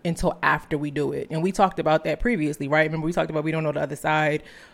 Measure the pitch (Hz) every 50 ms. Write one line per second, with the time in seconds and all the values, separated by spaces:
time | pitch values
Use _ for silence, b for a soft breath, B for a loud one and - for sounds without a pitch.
0 | - 170 165 - 185 170 - - - 147 143 151 - - 156 143 147 147 139 151
1 | 143 139 143 139 - - 151 160 165 196 190 - 196 185 - - 160 160 156 160
2 | - 160 151 - - 240 - 156 151 147 151 - 147 135 151 156 156 151 160 160
3 | 151 165 170 170 160 156 156 151 151 160 160 160 160 151 147 147 147 139 147 -
4 | - 156 156 156 156 151 151 147 - B B B B B